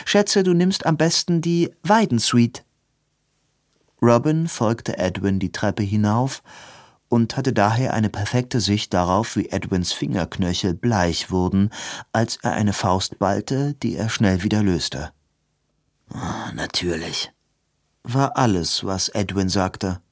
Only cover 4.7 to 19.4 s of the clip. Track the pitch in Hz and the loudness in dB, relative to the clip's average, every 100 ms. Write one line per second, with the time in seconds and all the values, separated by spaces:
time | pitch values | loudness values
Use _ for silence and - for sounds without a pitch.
4.7 | 113 - - 92 92 101 95 90 - 104 | 0 -2 -2 -2 -2 -2 0 -2 -2 -2
5.7 | 95 101 107 104 113 131 - - - - | -2 -2 0 2 2 0 -6 -14 -20 -20
6.7 | - - _ _ 120 113 - 131 104 101 | -20 -20 _ _ 0 0 -2 -2 2 2
7.7 | 113 131 110 107 - 104 123 123 123 95 | 2 0 0 0 -2 -2 -2 0 -2 0
8.7 | 104 - 92 90 95 117 107 87 95 95 | 0 0 0 2 2 0 -2 -4 -4 -2
9.7 | 92 87 - - 95 82 - 90 87 98 | -2 -2 -4 -4 -2 -4 -2 -2 -2 -2
10.7 | 85 123 107 87 82 - 92 90 95 101 | -2 0 2 2 0 -2 0 2 2 0
11.7 | - - - - 113 117 - - - 104 | -2 -12 -12 -4 -2 -2 -2 -4 0 0
12.7 | 95 98 95 - - 98 101 - 135 143 | 0 0 0 -2 -2 0 0 -2 -2 -2
13.7 | 143 120 - 110 - 107 92 98 107 101 | -4 -6 -4 -4 0 2 2 0 0 2
14.7 | 85 - 67 73 - _ _ _ _ _ | 0 -2 -6 -10 -14 _ _ _ _ _
15.7 | _ _ _ _ - 85 - - - 87 | _ _ _ _ -10 -8 -8 -10 -8 -8
16.7 | - 87 82 82 76 - _ _ _ _ | -4 -4 -4 -6 -8 -10 _ _ _ _
17.7 | _ _ _ 123 131 139 - 123 92 80 | _ _ _ -4 0 0 2 2 2 0
18.7 | - 98 95 - 110 95 95 | -2 -2 -4 -2 -2 -2 -2